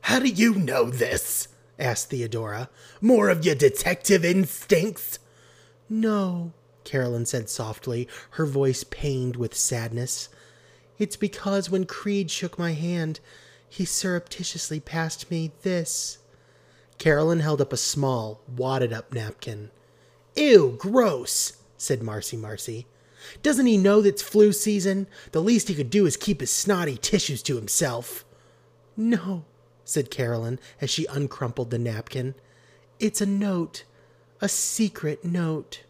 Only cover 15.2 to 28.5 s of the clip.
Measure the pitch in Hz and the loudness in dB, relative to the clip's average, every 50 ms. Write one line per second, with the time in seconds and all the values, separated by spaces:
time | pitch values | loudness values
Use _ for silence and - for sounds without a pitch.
15.2 | - - 170 165 160 160 151 - - 196 180 175 165 - - - - - - - | -8 -6 -4 -4 -4 -6 -8 -6 -4 -2 -2 -2 -2 -4 -4 -6 -6 -8 -10 -14
16.2 | _ _ _ _ _ _ _ _ _ _ _ _ _ _ _ _ - 160 151 143 | _ _ _ _ _ _ _ _ _ _ _ _ _ _ _ _ 2 4 4 4
17.2 | 156 160 170 165 151 156 151 139 139 - - 120 - - - 147 139 135 131 120 | 4 2 2 2 2 0 2 2 2 0 0 -4 -2 -2 0 0 0 2 0 0
18.2 | 110 107 107 - _ - 123 120 131 131 135 131 127 117 113 110 - - 135 120 | -2 -6 -10 -14 _ -14 -6 -4 -2 0 0 0 0 0 -2 -6 -10 -8 -8 -8
19.2 | 110 107 - _ - - 110 104 104 104 _ _ _ _ _ _ _ _ _ _ | -6 -8 -10 _ -12 -12 -10 -12 -12 -16 _ _ _ _ _ _ _ _ _ _
20.2 | _ _ _ - 302 294 247 196 151 127 120 - - 196 220 262 240 208 156 123 | _ _ _ 2 6 10 10 10 10 8 0 -2 -6 2 4 4 4 4 2 -2
21.2 | 120 - - - - - - _ _ _ _ _ - - 143 117 113 107 107 107 | -4 -4 -2 -2 -2 -4 -6 _ _ _ _ _ -2 -2 -2 -2 -2 -6 -6 -6
22.2 | - - - 113 107 107 107 101 - - 113 113 123 _ _ _ _ _ _ - | -8 -8 -8 -10 -10 -10 -10 -10 -10 -10 -10 -10 -12 _ _ _ _ _ _ -20
23.2 | - - - - - 294 294 226 269 247 220 202 185 196 202 214 214 202 196 202 | -20 -20 -20 -2 0 2 2 4 4 6 6 6 6 6 6 8 6 6 2 2
24.2 | - - - 208 214 208 196 - - 214 208 202 180 196 190 196 196 - - - | -8 0 6 6 6 6 6 2 0 0 0 0 0 0 0 0 -4 -6 -10 -20
25.2 | - - - 160 165 208 240 214 - - 185 147 139 120 147 208 202 180 131 - | -20 -4 -2 0 2 4 4 4 2 0 -2 -2 -2 2 4 4 4 4 2 0
26.2 | - 208 202 139 127 - - - - 196 202 180 175 151 131 110 - - - 190 | -2 -2 -2 -2 -2 -4 -2 -2 0 0 0 0 0 -2 -4 -4 -2 0 0 0
27.2 | - - 143 120 - - 139 117 104 95 - - 170 135 120 117 123 - - - | 0 0 -4 -4 -4 -4 -4 -4 -2 -2 0 0 0 0 -2 -6 -8 -10 -14 -14
28.2 | - _ - _ _ _ | -16 _ -20 _ _ _